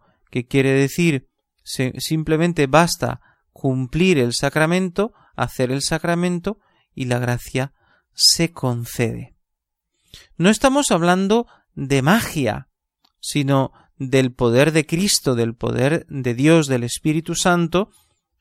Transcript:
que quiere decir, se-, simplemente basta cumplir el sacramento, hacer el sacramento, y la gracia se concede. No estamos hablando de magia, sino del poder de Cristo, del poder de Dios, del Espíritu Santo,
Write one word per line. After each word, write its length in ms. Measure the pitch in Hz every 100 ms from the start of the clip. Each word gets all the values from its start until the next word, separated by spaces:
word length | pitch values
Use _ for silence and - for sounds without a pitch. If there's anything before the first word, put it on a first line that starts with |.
| _ _ _
que 160 | 131 120
quiere 260 | 139 135
decir, 560 | 135 139 - 170 139 - _ _ _
se-, 300 | - - 127 -
simplemente 680 | - 156 156 156 175 170 139
basta 540 | 147 170 - 120 123 _ _ _
cumplir 680 | - 139 131 127 156 185 160
el 140 | 120
sacramento, 800 | 120 139 151 156 180 185 175 202 _ _
hacer 360 | - 123 - 127
el 120 | 135
sacramento, 760 | - 160 170 170 180 180 175 214 _ _ _
y 100 | - 127
la 120 | 123
gracia 540 | 123 123 - 131 135 _ _ _ _
se 400 | - - - 165
concede. 840 | - 131 120 117 - 117 117 123 _ _ _ _ _ _ _ _ - _ -
No 140 | 170
estamos 400 | 220 277 269 269
hablando 560 | 180 170 185 196 226 233 _ _
de 280 | - 139 139
magia, 640 | 135 220 - 156 120 120 - _ _ _ _ _
sino 520 | - 147 139 139 131 _ _ _
del 360 | 135 135 131
poder 400 | 123 120 120 151
de 140 | 160 147
Cristo, 480 | 170 196 - -
del 200 | 120 117
poder 520 | 117 117 117 131 160 -
de 260 | 143 123
Dios, 320 | 117 147 165 143
del 180 | 131
Espíritu 500 | 120 - 156 156 165
Santo, 560 | 170 185 175 170 175 214 _ _ _ _ _